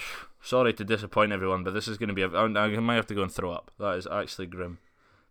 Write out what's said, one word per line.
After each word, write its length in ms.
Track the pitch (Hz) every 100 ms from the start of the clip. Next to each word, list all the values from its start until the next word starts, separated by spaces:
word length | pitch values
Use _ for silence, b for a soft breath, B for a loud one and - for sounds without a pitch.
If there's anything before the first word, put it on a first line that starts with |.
| - -
<sighs> 220 | - -
sorry 320 | - 127 120
to 100 | 110
disappoint 480 | 101 107 104 107 107
everyone, 320 | 101 92 92
but 100 | 92
this 140 | 104 113
is 100 | 104
gonna 140 | 110
be 100 | 95
a, 60 | 92
I, 160 | 87
I 240 | 110 104 107 107
might 160 | 117
have 120 | 117 104
to 60 |
go 80 | 101
and 100 | 92
throw 180 | - 90
up. 220 | 85 - -
That 180 | 101 92
is 100 | 90
actually 400 | 101 - - 90
grim. 320 | 90 87 87 b b b b b